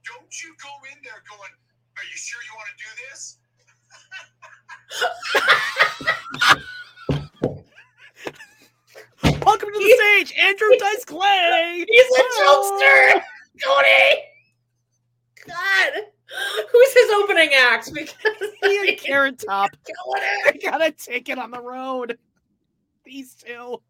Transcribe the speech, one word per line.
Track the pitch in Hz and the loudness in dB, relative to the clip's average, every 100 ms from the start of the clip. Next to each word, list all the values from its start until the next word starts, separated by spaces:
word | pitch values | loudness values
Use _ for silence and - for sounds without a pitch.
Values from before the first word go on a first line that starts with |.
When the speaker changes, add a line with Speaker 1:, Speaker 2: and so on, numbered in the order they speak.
Speaker 1:
don't | - 494 330 - | -18 -20 _ -20
you | 320 320 | -20 _
go | 277 285 269 | -20 -20 -20
in | - | -20
there | 254 214 - | -20 -20 -20
going, | 208 190 _ _ _ _ - | -20 -20 _ _ _ _ -18
'Are | |
you | - - | -16 -14
sure | - - | -14 -14
you | 466 | -16
wanna | 440 - - | -16 -18 -18
do | 453 480 508 | -20 -18 -20
this?'" | - - _ _ _ _ _ _ | -18 -20 _ _ _ _ _ _
<laughs> | - _ 381 - _ - - _ - _ - 698 698 - - - - - - - - - - 1077 - 1077 1077 1077 1077 - - - - - _ - - _ _ _ _ - _ - - 855 831 _ _ _ 440 - _ | -20 _ -20 -20 _ -20 -20 _ -20 _ -6 -6 -6 -4 -2 2 0 -2 -2 -2 -2 -8 -8 -10 -2 2 2 0 -18 -20 -14 -6 -6 -8 _ -8 -8 _ _ _ _ -20 _ -16 -16 -20 _ _ _ _ -20 -20 _
Speaker 2:
Welcome | - - - 415 415 | -2 2 2 0 -4
to | 415 | 0
the | |
Speaker 3:
He | 440 494 415 403 | 6 6 6 4
Speaker 2:
stage, | 330 - | 2 0
Andrew | 370 392 427 494 | 0 2 4 4
Dice | 403 427 | 2 -4
Clay. | - 302 392 381 339 349 339 349 359 | -8 -2 0 2 2 0 -2 -6 4
Speaker 3:
He's | 480 | 6
a | 508 | 6
Speaker 2:
Hello. | 508 508 453 554 571 - - | 4 2 2 4 4 2 2
Speaker 3:
jokester, | 554 539 508 - 740 - _ _ | 4 6 6 4 0 -20 _ _
Cody. | 539 554 554 539 554 571 - _ _ _ _ _ _ _ _ _ _ _ - | 0 2 4 4 4 0 -4 _ _ _ _ _ _ _ _ _ _ _ -14
God, | 339 392 381 330 311 427 _ _ 605 807 415 - | -8 -2 0 0 -4 -10 _ _ -10 -6 -6 2
who's | 466 494 | 6 6
his | 494 427 | 6 4
opening | 415 403 349 311 | 2 2 2 4
act? | 269 247 226 254 | 4 4 2 -4
Because | 311 311 - 440 427 415 - | -14 -14 -6 -6 -4 -12 -4
Speaker 2:
He | 392 403 392 | -2 0 -2
and | - | -4
Speaker 3:
<laughs> | |
Speaker 2:
Carrot | 302 277 269 262 | -4 -2 -2 -4
Top. | 214 196 196 _ | -8 -4 -4 _
Speaker 3:
Killing | - - - - | -20 -16 -10 -6
it. | - - - - | -6 -2 -2 -2
Speaker 2:
They | 381 | -8
got | 294 | -4
a | 320 | -4
ticket | - - 240 247 262 | -4 -12 -12 -10 -10
on | 226 | -10
the | 247 | -14
road. | 240 254 262 262 233 233 _ _ _ _ _ _ _ _ | -14 -12 -10 -8 -8 -12 _ _ _ _ _ _ _ _
These | _ 269 254 | _ -20 -20
two. | _ 226 240 247 233 | _ -20 -18 -14 -16